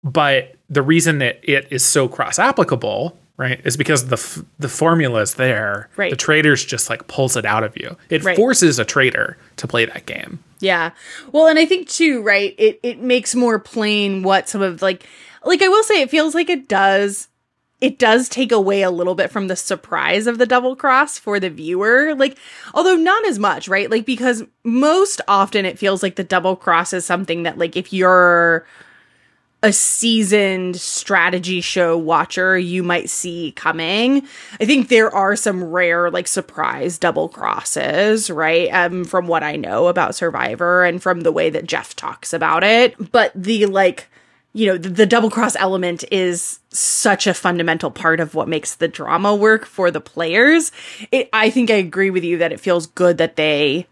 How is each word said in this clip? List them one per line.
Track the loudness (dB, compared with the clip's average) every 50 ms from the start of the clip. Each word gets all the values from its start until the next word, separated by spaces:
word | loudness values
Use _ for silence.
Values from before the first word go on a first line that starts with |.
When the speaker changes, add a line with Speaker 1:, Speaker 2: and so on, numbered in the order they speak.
| -8
Speaker 1:
But | -2 0 0 2 2 2 0 -2 -4 -18 _ _ _
the | -2 0
reason | 2 4 2 4 4 2 0 2
that | 0 -2 -4 -4 -2
it | 0 0 0 0 -2
is | -4 -2 0
so | 2 2 2 0 0
cross-applicable, | -2 -6 -6 -4 -2 0 0 0 2 2 0 0 0 -2 -2 -4 -4 -4 -6 -6 -8 _ _ _ _
right, | -6 -4 -4 -4 -4 -4
is | -4 -2
because | -2 0 0 0 0 0 -2
the | -4
f-, | -4 -4 -10 -12 -14 -16 _ _ -10
the | -10 -8
formula | -4 0 2 2 4 4 2 2 0 0
is | -2 -2 -2
there. | -2 0 0 0 0 -2 -4 -6 -8 -10 _ _
Speaker 2:
Right. | -6 -4 -4
Speaker 1:
The | -4
Traitors | -4 0 2 2 4 4 4 2 2 -2
just, | -6 -6 -6 -4 -6
like, | -6 -10 -10 -8
pulls | -2 -2 0 0 0
it | -2 -2
out | 0 0 0
of | -2 -4 -8
you. | -10 -12 -12 -14 _ _ _
It | -4 -2 0
Speaker 2:
Right. | 0 2
Speaker 1:
forces | 2 4 4 4 4 4 4 4 2
a | -2
traitor | 0 2 2 2 2 2 -2 -4 -4 -8 _ _ _ _
to | -12 -10
play | -2 0 0 0
that | 0 -4 -14 _
game. | -12 -12 -12 -12 -14 -14 -16 _ _ _ _
Speaker 2:
Yeah. | -2 -2 0 0 -2 -6 -8 -14 -20 -20 -20 -20 -16 -2
Well, | 2 4 6
and | 6 6 4
I | 4
think, | 2 0 -4 -2 -8
too, | -2 0 0 0 0 0
right, | 0 2 2 2 0 -2 0 2
it, | 2 2 2 0
it | -6 -8 -6 -6
makes | -2 0 0 0 0 -2 -2
more | 0 2 2 0 -2
plain | -4 -6 -6 -2 -2 0 0 0 0 0 -2 -2
what | 0 2 2 2 0 -2
some | -4 -2
of, | -2 -2 -2 -2
like, | -2 -2 -2 -4 -12 -20 -20 -20 -20 -20 -20 -8 -2
like, | 0 2 4
I | 4 4
will | 4 4 4
say | 4 2 2
it | 2 2
feels | 2 2 2 2 0
like | -2 0 0
it | -2 -4 -2 _
does, | 0 2 4 4 4 2 0 0 -4 -8 -14 _ _ _ _ _ _ _ _ _ _ _
it | -2 -2 0 _
does | 2 4 4 4 2 -2
take | -4 -4 0 2
away | 2 2 2 2 2 2
a | 0 0
little | 0 0 -2 -2 0
bit | -2 -4 -4
from | -4 -6 -4 -4
the | -6
surprise | -6 -4 -6 -6 -8 -6 -8 -4 -2 0 0 0 0 0 -2
of | 0 0
the | 0
double | 2 2 0 0 -2 -4
cross | -2 0 2 2 2 2 0 -4 -10
for | _ -4 -2 -2
the | -2 -4
viewer. | -8 -8 -8 -6 -4 0 2 2 4 2 2 0 0
Like, | 0 0 -2 -2 _ -20 -20 -20 -20 -20 -4 -2
although | 2 4 4 4
not | 4 4 2 2 2 0
as | -2 -2 0
much, | -2 -2 -2 -4 -4 -2
right? | -2 -2 0 0
Like, | -2 -2 -2
because | -2 -4 -2 0 -2 -2 -2 -6 _ _ _ _
most | -2 0 2 2 4 4 4 2 0 -2 -6 -2 0
often | 2 2 2 2 0 -2 -2
it | -2 -6 -2
feels | -2 -2 0 0
like | -2 -4 -4
the | -6 -4
double | -2 -2 0 0 0 -2
cross | -2 0 0 2 2 0 -2
is | -6 -6 -4
something | -4 -4 -4 -2 -4 -6 -4 -4
that, | -6 -4 -4
like, | -6 -4 -4
if | -8 -8 -4
you're | -2 2 4 6 6 6 6 6 4 4 4 2 2 0 -2 _ -20 -20 -20 _ _ _ _ _ _ _ _ _ _ _ _ _ _ _ 2
a | 2
seasoned | 2 2 0 -2 -2 0 0 0 2 2 2 2 2 2 2 2 0 -2 -4 -6 -6
strategy | -8 -8 -8 -8 -8 -4 0 2 2 2 2 0 -2 -4 -4 -4 -4
show | -4 -4 0 0 2 2 0
watcher, | 0 0 0 0 0 0 -2 -4 -2 0 2 2 0
you | 0 -2 -4 -4
might | -2 0 -2 -2 -2 -6
see | -8 -8 -8 -8 -8 -8 -8 -10
coming. | -10 -4 -4 -4 -2 -2 -4 -2 0 0 2 2 2 0 0 -4 -20 -20 -20 -20 -6 -4
I | 0
think | 2 2 2 4 4
there | 4 4 4 4 2
are | 0 0 2 0
some | 0 0 -2 -2 -2
rare, | -6 -2 -2 0 2 2 2 2 0 0
like, | -2 -4 -4
surprise | -2 -4 -6 -6 -8 -8 -4 -4 -4 -4 -4 -4 -6 -4 0
double | -2 0 0 0 -4 -4
crosses, | -6 -6 -4 -4 -4 -4 -6 -6 -6 -4 -4 -2 0 0 2 2 0 0 -2 -6
right? | -4 -2 0 2 2 2 2 2
Um, | 0 0 0 0 -2 -6 -6
from | -2 -2 -2 -2 0
what | -2 -2 -2
I | -4 -6
know | -6 -6 -4 -2 0 2
about | 2 2 0 -2 -2 -4
Survivor | -4 -6 -4 -2 -4 -4 -4 -4 -4 -2 0 2 2 2
and | 2 0 -2
from | -2 -2 -2 0
the | 0 -2
way | 0 0 -2 0
that | -2 -4 -6 -4
Jeff | -6 -6 -6 -8 -16
talks | -12 -12 -12 -12 -12 -10 -8
about | -6 -2 0 0 2 2 2
it. | 4 4 4 4 2 0 -6 -12 0
But | 2 2 2 2 -2
the, | -6 -4 -2 0 2 2
like, | 2 2 2 2 2 0 -2 -18 _ _ _ _ _ _ _ _ _
you | _ -2 0
know, | 0 0
the, | -2 -4 -6
the | 2 2 4
double | 4 4 2 2 0
cross | 0 0 -2 -2 0
element | -2 -2 -2 0 -2 -2 -4 -4 -6 -6 -4
is | -2 -2 0 -2 -2 -4 -8 -10 -12 -14 _ _
such | -6 -4 -2 -2 -2 0 2 2 2 2 0 -2
a |
fundamental | -2 0 -2 -2 0 0 0 -2 -2 -2 -4 -8
part | -8 -2 0 0 0 0
of | -2 -4 -4
what | -4 -4 -2
makes | -4 -4 -6 -8 -4
the | _ -4 -4
drama | -4 -8 -4 -2 -2 0 2 0
work | 2 4 4 4 2 2 -2
for | -10 -6 -2 -2 0
the | 0 -2
players. | -10 -10 _ -6 -4 0 2 4 4 6 4 4 2 -2 -10 -12 -20 -20 -18 -18 -4 _
It, | 0 0 0 0
I | 0 0 2 2
think | 2 0 2 2
I | 2
agree | 2 0 -2 -2 -2 -2 0
with | 0 -2 -2
you | -2 -2 0
that | -2 -2
it | -2 -4
feels | -2 0 0 0 -2 -6
good | _ 0 2 2 4 2
that | 0 -2 _
they | -2 0 0 2 2 0 0 0 -2 -6 _